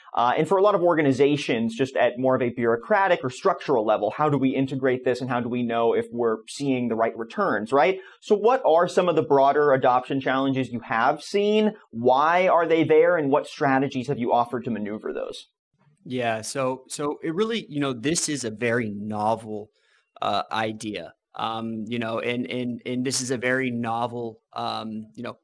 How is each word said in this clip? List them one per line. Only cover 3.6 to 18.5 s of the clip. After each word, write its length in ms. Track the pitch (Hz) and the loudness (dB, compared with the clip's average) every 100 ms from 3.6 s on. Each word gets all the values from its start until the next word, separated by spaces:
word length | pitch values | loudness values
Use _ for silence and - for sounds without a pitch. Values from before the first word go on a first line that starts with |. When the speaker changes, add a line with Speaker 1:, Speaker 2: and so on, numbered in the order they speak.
| - 127 110 | 0 2 4
Speaker 1:
level, 260 | 104 101 - | 2 0 0
how 140 | 151 | 0
do 80 | 143 | 2
we 160 | 135 127 | 0 0
integrate 500 | 135 139 131 127 127 | -2 0 0 0 0
this 160 | 123 | -2
and 80 | 127 | -2
how 120 | 120 | -4
do 100 | 120 | -2
we 120 | 123 | -4
know 300 | 117 117 117 | -2 0 2
if 140 | 104 117 | 2 -2
we're 260 | 117 117 110 - | -2 0 -2 -6
seeing 400 | - 139 127 120 | -6 -2 0 0
the 60 | 110 | 0
right 220 | 117 113 | 0 -2
returns, 560 | 113 - 190 110 110 | -8 -4 -2 -2 0
right? 260 | 143 170 190 - - | 2 2 0 -6 -14
So 120 | - 208 | -2 2
what 260 | 214 262 214 | 4 2 4
are 240 | 160 175 | 4 4
some 200 | 196 180 | 2 2
of 80 | 160 | 2
the 60 | |
broader 500 | 135 139 135 139 147 | 4 4 4 4 4
adoption 460 | 131 131 123 - 139 | 4 4 2 0 -4
challenges 520 | 135 131 135 131 120 | -2 0 0 0 -4
you 100 | 117 | -6
have 420 | - 113 123 151 | -4 0 2 0
seen? 500 | - 202 208 214 214 214 - | -2 -2 2 2 2 -2 -14
Why 580 | 113 120 131 156 175 185 | -2 2 4 4 4 4
are 180 | 151 170 | 4 4
they 180 | 165 147 | 2 4
there? 340 | 156 170 175 | 6 6 4
And 120 | 143 | 2
what 160 | 139 - | 0 0
strategies 600 | - 147 135 135 131 120 | -2 0 2 0 -4 -4
have 100 | 143 | -2
you 140 | 120 | 2
offered 320 | 113 117 123 117 | 2 2 -2 -4
to 60 | |
maneuver 420 | 104 104 107 - | -6 -6 -6 -6
those? 340 | 67 - - - _ _ _ _ _ - | -8 -8 -10 -18 _ _ _ _ _ -10
Speaker 2:
Yeah, 340 | 127 117 110 | -4 -2 -2
so, 440 | 107 139 131 131 - | -4 -4 -4 -4 -10
so 300 | - 147 147 | -8 -6 -6
it 120 | 160 165 | -6 -2
really, 320 | 220 226 - | -2 -4 -6
you 120 | 147 | -4
know, 120 | 139 | -4
this 380 | 120 127 170 - | -2 -2 -2 -2
is 140 | 147 | -6
a 60 | 120 | -6